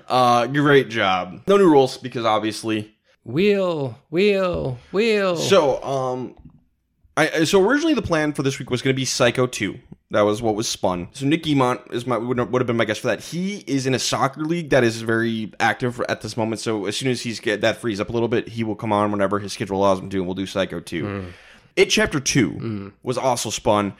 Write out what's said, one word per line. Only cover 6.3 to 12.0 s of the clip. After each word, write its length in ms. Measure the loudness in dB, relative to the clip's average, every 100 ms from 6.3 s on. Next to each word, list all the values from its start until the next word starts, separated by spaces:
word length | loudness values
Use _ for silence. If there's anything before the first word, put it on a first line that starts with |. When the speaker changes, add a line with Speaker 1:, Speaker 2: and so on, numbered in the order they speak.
| -14 -20 -20 _ _ _ _ _ -2
Speaker 1:
I, 280 | 0 2
so 160 | 4 4 4
originally 280 | 4 2
the 80 | 0
plan 300 | 0 0 0
for 100 | -2
this 160 | -2 -4
week 120 | -4
was 120 | -2
gonna 120 | 0
be 100 | 0
Psycho 420 | -2 2 2 2 0
two. 320 | -2 -6 -6 -16 -20 _
That 80 | 2
was 200 | 2 2
what 140 | 0
was 140 | 0 -4
spun. 400 | -2 -2 -2 -6
So 140 | -4 -2
Nick 160 | 0
Guimont 500 | 2 2 2 0 -6
is 140 | -6